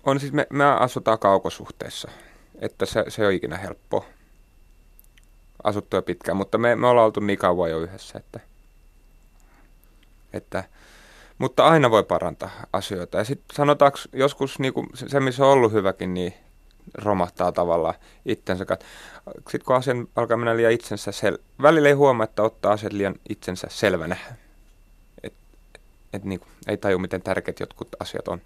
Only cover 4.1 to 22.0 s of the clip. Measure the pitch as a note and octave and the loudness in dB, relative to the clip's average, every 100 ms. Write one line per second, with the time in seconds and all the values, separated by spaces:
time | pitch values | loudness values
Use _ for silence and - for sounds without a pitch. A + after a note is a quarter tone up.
4.1 | _ _ _ _ _ _ _ _ _ - | _ _ _ _ _ _ _ _ _ -20
5.1 | _ _ _ _ - - G#2 - F#2+ F#2 | _ _ _ _ -8 -6 -4 -2 -4 -2
6.1 | F2 - F#2+ G2 A2 A#2 A2+ A#2+ A#2+ A2+ | -6 -4 -4 -2 0 0 2 4 6 4
7.1 | G#2 G#2 G2+ F#2+ F2+ E2+ E2 E2+ G2 - | 2 -2 0 0 0 0 -2 -6 -10 -16
8.1 | - - - - _ _ _ _ _ _ | -18 -18 -20 -20 _ _ _ _ _ _
9.1 | _ _ _ _ _ _ _ _ _ _ | _ _ _ _ _ _ _ _ _ _
10.1 | _ _ G2+ - F#2 - _ - - - | _ _ -14 -10 -10 -10 _ -20 -20 -20
11.1 | - - - B2+ - C3 D#3+ B2+ A2 F#2 | -20 -18 -8 -4 2 6 6 6 4 2
12.1 | F2 E2+ D#2 E2 - - F#2+ - F#2+ F2 | 0 -2 -8 -12 -14 -6 -6 -4 -8 -6
13.1 | F2 G#2+ C#3 - - D3 D3 C#3 - - | -4 -4 -6 -8 -2 2 4 4 2 -8
14.1 | B2+ C#3 - C3+ - C3 B2+ - - A#2+ | -2 -2 -2 -8 -4 -4 -4 -8 -10 -4
15.1 | C#3 C3+ B2 C3+ C#3 A2+ A2 F#2+ - F#2 | -2 0 2 6 6 6 2 0 -2 -4
16.1 | F2+ F2 - _ _ _ _ - - G#2 | -4 -6 -8 _ _ _ _ -20 -8 -2
17.1 | G2 E2+ - F2+ F2+ F2 E2+ D#2+ - - | 0 -2 -2 -2 0 0 0 -2 -6 -12
18.1 | - - G#2+ - F2+ F#2+ F2+ - - - | -12 -8 -6 -4 -6 -4 -6 -8 -20 -20
19.1 | - - - - B2 - B2+ B2 B2 A2 | -20 -20 -20 -10 -6 0 0 0 -4 -4
20.1 | - A#2 A#2 A#2+ A2+ A#2 A#2 - G#2 - | -4 -2 0 0 2 2 2 -2 -10 -10
21.1 | G2 G#2+ - _ - C#3 D#3+ C#3+ C#3 | -4 -2 -2 _ 2 4 6 6 6